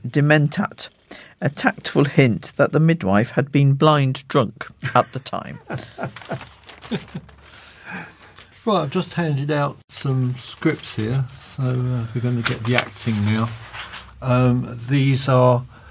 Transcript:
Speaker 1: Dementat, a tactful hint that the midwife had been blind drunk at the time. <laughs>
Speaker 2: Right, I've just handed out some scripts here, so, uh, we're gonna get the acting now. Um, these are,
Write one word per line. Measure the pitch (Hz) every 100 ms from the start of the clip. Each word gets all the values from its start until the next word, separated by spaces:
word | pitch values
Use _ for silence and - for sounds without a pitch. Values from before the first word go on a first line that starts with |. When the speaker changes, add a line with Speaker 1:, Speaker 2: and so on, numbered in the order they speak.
| 123
Speaker 1:
Dementat, | 147 147 151 143 - - - - _ - - - -
a | 151
tactful | 147 247 - - -
hint | 143 156 131 98 - -
that | 131
the | 147
midwife | 160 165 95 101 117
had | - 143
been | 143 139
blind | 135 156 151 135 131 -
drunk | 147 110 - - - 135
at | 123 -
the | 127
time. | - - - - -
<laughs> | - - - - - - - - - - - - 220 - 170 - - - - - - - 185 165 - - - - - -
Speaker 2:
Right, | 190
I've | 143
just | 180 -
handed | - 165 139 143
out | 147 143 - -
some | - 139 131 127 127
scripts | - - 160 143 - -
here, | 110 131 127 -
so, | - -
uh, | 127 127 127 123 113
we're | 123
gonna | 123 120
get | 117 120
the | 110 123
acting | - - 120 107
now. | 104 110 113 113 - - - - - -
Um, | 131 123 127 123 117 117 117
these | 139 135 131 139
are, | 127 127 123 127 - -